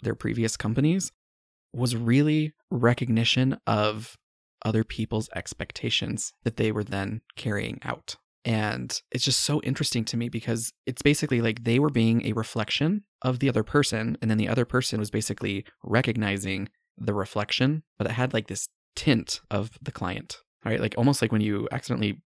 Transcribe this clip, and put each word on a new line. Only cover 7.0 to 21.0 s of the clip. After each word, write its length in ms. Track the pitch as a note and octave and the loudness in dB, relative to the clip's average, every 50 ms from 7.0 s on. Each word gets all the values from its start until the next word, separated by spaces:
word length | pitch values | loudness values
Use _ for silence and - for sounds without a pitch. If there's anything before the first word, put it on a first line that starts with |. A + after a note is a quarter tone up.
| G2 G2+ A2 A2+ - - - | -4 -4 -6 -8 -10 -12 -14
carrying 440 | - - A2 G#2 G2+ - - - - - | -8 -4 -4 -2 -2 -2 -4 -6 -8 -6
out. 320 | - - - - - - - _ _ _ _ - | -8 -8 -8 -8 -14 -16 -16 _ _ _ _ -2
And 560 | B2 A2+ A2 G#2 G#2 A#2+ B2+ B2 A#2 - - - - | 0 0 0 0 -2 -2 -4 -6 -6 -8 -8 -8 -6
it's 120 | - B2 - | -4 -2 0
just 180 | - B2 - | 0 2 2
so 200 | - - D3 - | 0 0 0 0
interesting 420 | - - C3+ - D3 - - A#2+ A2 | 0 -2 -2 -2 -2 -2 0 -2 -2
to 120 | - - | -2 -2
me 100 | A#2 A#2 | -4 -4
because 460 | A#2+ A#2+ A2+ - A#2+ A#2 A2+ A2+ - - _ - | -4 -4 -4 -2 -2 -2 -2 -2 -6 -10 _ -8
it's 160 | - B2+ - | -8 -4 0
basically 400 | - C#3+ D3 - D#3 C#3+ B2+ A#2 | 2 2 2 2 2 0 2 2
like 220 | A#2 A#2 G#2+ A#2+ A#2 | 2 2 0 0 0
they 160 | A#2 A#2 C3 | 2 4 4
were 100 | D3 D3+ | 4 4
being 360 | C3 A#2 A2+ A2+ A2+ A#2 - | 4 4 4 4 4 4 2
a 80 | F#2+ G#2+ | 0 -2
reflection 720 | A#2 A2 - - A#2 G#2 - - - C#3+ E3 G#3 G#3 - _ _ - | -2 -2 -4 -4 -4 -4 -2 -2 0 2 2 0 0 -4 _ _ -4
of 180 | - B2+ B2+ B2 | -2 0 0 2
the 80 | C#3 | 2
other 160 | C3+ - A2+ A2 | 2 2 2 0
person, 540 | - - D3 C#3 - A#2 A2 A2 A#2 A2+ - | 2 2 2 2 2 0 -2 -2 -2 -4 -2
and 80 | - A2 | 0 2
then 80 | A2 | 2
the 120 | G#2+ G#2+ - | 2 2 2
other 160 | A2+ C3 A#2+ | 2 0 0
person 340 | - - A#2+ A2+ - A#2 A2 | 2 2 0 0 0 -2 -2
was 100 | G#2 G#2 | -2 -2
basically 560 | - A2 - - G2+ - G#2 G2+ G2 G2 - - - _ | -2 -4 -2 -4 -4 -4 -4 -2 -2 -4 -6 -8 -14 _
recognizing 840 | - G2 G#2 A#2+ B2+ A#2+ A2 A2 G#2+ G2+ G2+ G2 G2+ F#2+ F#2+ G2 G2+ - _ _ _ _ _ | -6 0 0 2 2 2 0 0 0 0 0 -2 -2 -4 -4 -4 -6 -8 _ _ _ _ _
the 160 | - A2+ G#2+ G#2 | -6 -4 -2 -2
reflection, 720 | G#2 F#2+ - - G#2+ G#2 - - - B2+ C#3 D#3 D#3 - _ _ | -2 -2 -4 -4 -4 -4 -2 0 2 2 2 2 0 -4 _ _
but 100 | - B2 | -4 -4
it 60 | - A2 | -2 0
had, 200 | B2 B2+ B2+ A#2 | 0 0 0 0
like, 140 | A2+ G#2 | -2 -2
this 200 | - G2 - - - _ _ _ _ - | -2 -6 -8 -8 -10 _ _ _ _ -12
tint 460 | - - D#3+ C3 A2+ - - - - - - | -2 2 4 4 4 2 -2 -6 -8 -6 -4
of 220 | A2 G2+ G#2 A2+ - - | -4 -2 -2 -4 -8 -14
the 100 | - - | -12 -12
client, 460 | - - G2 F2+ F#2 - - - - - _ _ _ _ - | -8 -6 -6 -6 -6 -6 -8 -12 -16 -18 _ _ _ _ -4
right? 140 | A2+ A2 - | -2 -2 0
Like, 160 | - G#2+ - | -2 -2 0
almost 240 | A#2 | 2